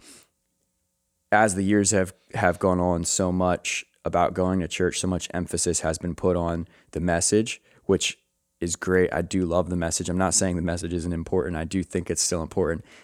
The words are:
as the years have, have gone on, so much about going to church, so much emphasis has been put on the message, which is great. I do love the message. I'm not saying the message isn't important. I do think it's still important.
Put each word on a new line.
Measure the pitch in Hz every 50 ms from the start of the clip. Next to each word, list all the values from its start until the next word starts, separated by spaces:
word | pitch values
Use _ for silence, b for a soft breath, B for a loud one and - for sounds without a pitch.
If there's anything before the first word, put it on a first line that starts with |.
| B B B B B B B _ _ _ _ _ _ _ _ _ _ _ _ _ _ _ _ _ _ -
as | - 104 110 107 92
the | 95 98
years | 95 104 104 101 98
have, | 110 98 92 87 - _ _ _ -
have | 110 107 90 85 -
gone | - 92 90 90
on, | 87 90 87 85 85
so | - - - 95 90
much | 90 92 92 90 87 85 - - - - - _ _ _ -
about | 82 85 87 87 - -
going | 95 92 90 92 95
to | 87 78
church, | - - 92 90 - -
so | - 92
much | 92 87 - - -
emphasis | 87 90 - - 87 - 90 82 -
has | - 80 80 -
been | - 87 82
put | - - 92 90
on | 87 85 85 85 85 85 b b b b b
the | b -
message, | 85 87 85 85 85 - 104 107 113 120 - - b b b b b
which | - 98 90 - - - - _ _ _ _ _ _ _ -
is | - 87 82 -
great. | - - 92 92 90 - -
I | 78
do | 87 82 - 95 92
love | 85 82 90 87 82
the | 90
message. | 90 85 82 82 - 90 85
I'm | 90 92
not | 95 92 87
saying | - 95 95 90
the | 85
message | 80 85 85 87 90 85 87
isn't | 87 80 87
important. | 87 82 82 - - 92 - 78 87 80
I | 82
do | 82 - 95 87
think | - - 92 87 -
it's | 87 -
still | - - 92 85
important. | 80 - - 98 92 78 82 - - b b b